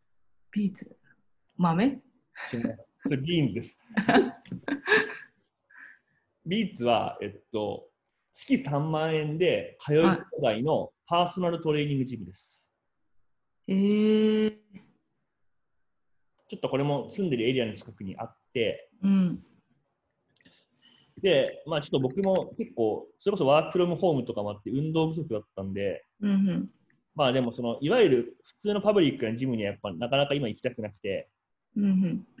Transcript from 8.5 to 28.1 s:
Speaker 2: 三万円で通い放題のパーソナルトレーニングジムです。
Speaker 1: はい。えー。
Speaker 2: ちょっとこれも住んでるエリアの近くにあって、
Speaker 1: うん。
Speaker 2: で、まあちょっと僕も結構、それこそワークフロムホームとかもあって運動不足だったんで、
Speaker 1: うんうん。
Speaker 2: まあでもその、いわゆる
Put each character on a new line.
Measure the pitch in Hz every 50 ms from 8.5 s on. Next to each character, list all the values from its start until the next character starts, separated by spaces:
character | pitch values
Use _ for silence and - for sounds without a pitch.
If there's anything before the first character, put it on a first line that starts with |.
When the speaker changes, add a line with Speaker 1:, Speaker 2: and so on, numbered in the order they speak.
| 269
Speaker 2:
三 | - - 151 143 143 151 160
万 | 156 156 156 160 160
円 | 156 151 151 151
で | 160 180 165 120 101 - - - -
通 | - 147 147
い | 156
放 | 165 156 131 - - - - -
題 | 135 120 107 110 127
の | 156 151 107 85 - - _ _
パ | - 170 175 175
ー |
ソ | 175 - 190
ナ | 180 170
ル | 170 165
ト | 160 156 151
レ | 151 147
ー |
ニ | 147 143
ン | 135
グ | 127
ジ | 131 123
ム | 113 95
で | 90 95
す。 | - - - - _ _ _ _ _ _ _ _ _ _ _ _ _ _ _ _ _ _ _ _ _ _
Speaker 1:
は | - 190
い。 |
え | 190 196 202 208 214 214 214 214 214 214 214 214 214 214
ー。 | 214 214 - _ _ - - - _ _ _ _ _ _ _ _ _ _ _ _ _ _ _ _ _ _ _ _ _ _ _ _ _ _ _ _ _ _ _ _
Speaker 2:
ち | - -
ょ |
っ | -
と | - 127
こ | 135
れ | 131 143
も | 147 143 135 113 -
住 | - - 196
ん | 170
で | 135
る | 117 110
エ | 123 131
リ | 131
ア | 117
の | 110 104
近 | - - -
く | - - 104
に | 95 92
あ | - 113
っ | - - _ _ _ -
て、 | 123 110 98 - - - - _ _ 190
Speaker 1:
う |
ん。 | 196 196 190 185 175 - - - _ _ _ _ _ _ _ _ _ _ _ _ _ _ _ _ _ _ _ _ _ _ _ _ _ _ _ _ _ _ _ _ _ _ -
Speaker 2:
で、 | - 190 165 135 123 - - - -
ま | 151 165
あ | 147
ち | 147
ょ |
っ | -
と | 190 139
僕 | 131 127 - 196
も | 190 190 190 175 135 - -
結 | - 110 - -
構、 | - 113 107 101 - - - _ _
そ | - 202
れ |
こ | 208
そ | 170 147
ワ | 131 143 156
ー | 156
ク | - -
フ |
ロ | 180 175
ム | 175 170
ホ | 147 190 180 156
ー |
ム | 131 113
と | - -
か | 104
も | 104 104
あ | 104
っ | - -
て | 98
運 | 117 135 151 156
動 | 160 160 160 160
不 | 160
足 | 165 151 - 113
だ | 104
っ | - _ _
た | 95
ん | 98 98 95
で、 | 101 101 98 82 - - _ _ -
Speaker 1:
う | 208
ん | 202
う | 196 196 196 190 170
ん。 | 175 190 - - _ _ _ _ _ _ _ -
Speaker 2:
ま | 151 143
あ | 127
で | 123 135
も | 123 117
そ | 117 -
の、 | 120 117 113 -
い | 135 151
わ | 226 254
ゆ | 214
る | 160